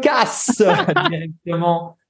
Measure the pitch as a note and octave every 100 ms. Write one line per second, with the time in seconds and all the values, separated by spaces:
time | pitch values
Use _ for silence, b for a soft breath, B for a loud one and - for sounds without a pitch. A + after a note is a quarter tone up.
0 | D4 C4 A3+ - - A#3+ G#3 - - E3+
1 | F4+ E3 E3 - - E3+ F3 E3+ E3+ -
2 | _